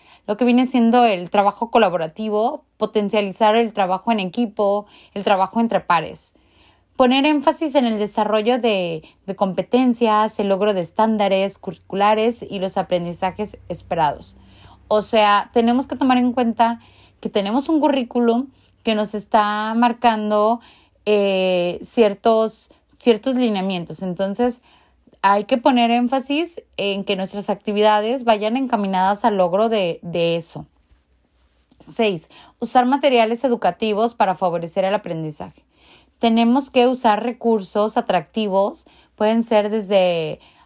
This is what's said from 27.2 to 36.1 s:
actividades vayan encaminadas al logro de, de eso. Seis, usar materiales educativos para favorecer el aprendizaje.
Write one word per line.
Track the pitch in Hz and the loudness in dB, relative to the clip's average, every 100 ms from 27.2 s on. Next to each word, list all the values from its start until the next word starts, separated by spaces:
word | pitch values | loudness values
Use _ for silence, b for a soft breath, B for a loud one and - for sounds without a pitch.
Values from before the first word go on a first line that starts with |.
| 190 202 202 | -6 -8 -6
actividades | 196 - 202 214 214 220 262 | -6 -4 2 4 4 0 -2
vayan | 233 214 214 254 | 0 0 0 -2
encaminadas | 254 226 196 185 190 202 | -2 -2 -2 0 0 0
al | 233 202 | 0 2
logro | 180 190 226 | 0 2 0
de, | 220 175 - | 0 -2 -4
de | 175 175 170 165 | -8 -2 -2 -2
eso. | 165 151 - _ _ _ _ _ _ _ _ _ _ _ - | -6 -14 -18 _ _ _ _ _ _ _ _ _ _ _ -14
Seis, | - 220 175 - B B - | -2 -2 -2 -10 B B -12
usar | 233 254 247 | 0 2 2
materiales | 277 285 247 220 233 | 2 2 2 2 0
educativos | 269 226 185 170 220 208 233 | -2 0 -2 -2 -4 0 -2
para | - 196 | 0 -2
favorecer | 180 185 170 165 196 | 0 -2 -2 -6 -2
el | 185 | -2
aprendizaje. | 208 185 160 156 151 185 _ _ b b b b | -2 -4 -8 -8 -10 -16 _ _ b b b b